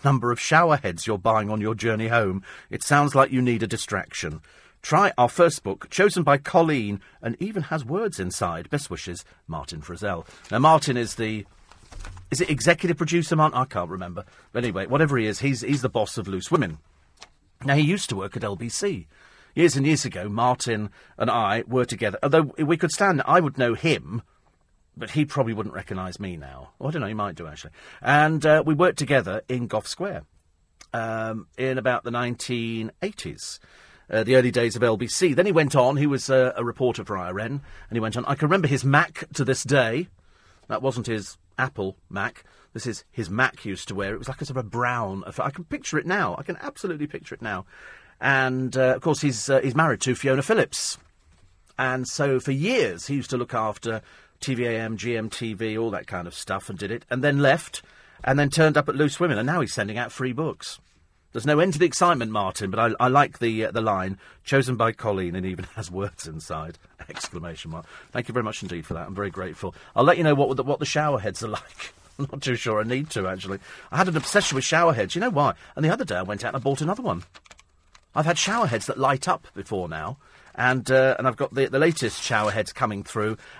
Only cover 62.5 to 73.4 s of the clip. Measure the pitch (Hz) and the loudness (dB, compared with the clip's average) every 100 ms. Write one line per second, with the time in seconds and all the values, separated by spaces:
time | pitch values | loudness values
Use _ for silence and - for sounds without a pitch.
62.5 | - 98 101 113 110 127 135 143 - 120 | -2 -2 2 2 4 4 4 4 2 -2
63.5 | 110 110 110 110 98 92 98 - - - | 0 -2 0 0 0 -2 -8 -12 -18 0
64.5 | 139 127 120 113 110 113 98 90 90 92 | 2 2 2 0 0 -2 -2 -2 -4 -4
65.5 | 90 - - 95 92 101 - 82 78 - | -6 -10 -12 -10 -6 -8 -8 -12 -12 -10
66.5 | 82 80 85 _ - - - - 87 85 | -8 -10 -14 _ -20 -16 -12 -10 -10 -12
67.5 | 80 80 80 80 - - 120 123 120 110 | -12 -12 -12 -14 -20 -12 -8 -6 -4 -4
68.5 | 110 95 85 80 82 85 95 101 85 92 | -6 -8 -10 -8 -10 -10 -8 -8 -6 -10
69.5 | 82 95 - - - 143 156 156 139 139 | -10 -12 -12 -4 2 4 6 4 4 4
70.5 | 131 127 139 147 151 151 131 101 98 113 | 0 -2 -2 -2 -2 0 -2 -4 -6 -6
71.5 | 104 - - - - _ - 139 143 135 | -8 -10 -16 -18 -18 _ -10 -8 -6 -4
72.5 | 120 120 107 113 127 151 - 92 92 | -2 0 0 0 -2 -4 -4 -4 -4